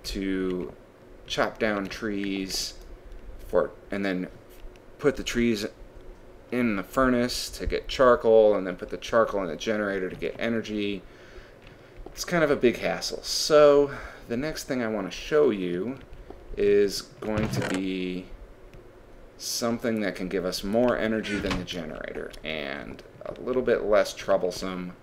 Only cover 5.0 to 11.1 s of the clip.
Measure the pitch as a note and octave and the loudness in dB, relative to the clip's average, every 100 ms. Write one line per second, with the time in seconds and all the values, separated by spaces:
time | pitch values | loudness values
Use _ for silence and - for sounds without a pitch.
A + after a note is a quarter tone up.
5 | C#3+ - F#3 B2 A#2 G#2+ G#2+ - - - | 0 0 -4 0 2 2 -4 -10 -20 -18
6 | - - - - - B2 A#2+ G2+ F#2 - | -18 -20 -20 -20 -8 -2 0 -2 -2 2
7 | C3 B2 B2 - - - F2+ F2 - - | 4 4 0 -2 -8 -6 -4 -4 -4 4
8 | B2+ A#2+ A#2 A2+ G#2+ G2+ F#2 F2+ G2+ F#2 | 6 6 8 8 8 6 0 -6 -8 -10
9 | - A#2 A2 G2+ F#2 D2+ - G#2+ G2+ G2 | 0 2 4 0 -4 -4 -2 -2 0 -2
10 | F#2 D#2+ D#2+ - A#2 A#2 G#2+ G#2+ G2+ G2+ | -4 -4 -6 -4 -2 -2 -4 -4 -2 -4
11 | - | -10